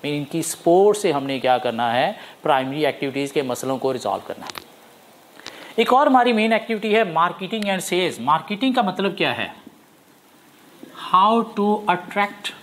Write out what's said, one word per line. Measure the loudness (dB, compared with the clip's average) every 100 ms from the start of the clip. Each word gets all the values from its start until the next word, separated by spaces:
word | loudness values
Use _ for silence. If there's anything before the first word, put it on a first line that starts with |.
Main | -4
इनकी | -6 -4 -6
sport | -6 -2 4 6 6 4
से | 0
हमने | 0 -2 -2
क्या | 2 2
करना | 0 -2 0
है, | 0 0 -4 -16 -6
Primary | 0 0 0 -2
activities | -2 -2 -4 -4 -2
के | -2
मसलों | -4 -6 -4 -2
को | -2
resolve | -2 -4 -6 -8
करना | -14 -12
है। | -16 -18 -20 -20 -20 -20 -20 -20 -20 -20 -18 -8 -2
एक | 2
और | 4 6
हमारी | 4 4
main | 2 2
activity | 0 -2 -4 0
है | 0 2
marketing | 0 0 -2 -8 -6
and | -4 -4
sales। | -2 0 0 -2
Marketing | 0 0 0 -2 0
का | 2
मतलब | 0 -2 -4 0
क्या | -2
है? | -2 -6 -10 -20 _ _ _ _ _ _ _ _ _ -20 -20 -20 -16 0
How | 4 6 4 2
to | 0 0 0 0
attract | -2 -2 -4 -4 -6 -14 -14